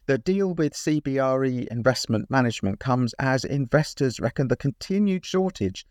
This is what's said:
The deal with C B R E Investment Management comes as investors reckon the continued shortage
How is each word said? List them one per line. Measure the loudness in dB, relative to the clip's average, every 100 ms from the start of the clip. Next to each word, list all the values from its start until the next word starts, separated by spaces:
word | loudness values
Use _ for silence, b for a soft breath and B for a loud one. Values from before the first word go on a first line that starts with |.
| -2
The | 0
deal | 0 0 0
with | 0 -2
C | -2 -2 -2
B | 0 0
R | 2 2
E | 0 -2 -4
Investment | 0 2 2 0 -2 2
Management | 2 2 0 -2 -2
comes | 0 0 0 -2
as | 0 0
investors | 0 -2 2 2 2 0 -2 0
reckon | -2 -2 -2
the | 0
continued | -2 -4 -4 0 2 0
shortage | -2 -2 -2 -2 -4 -4 -14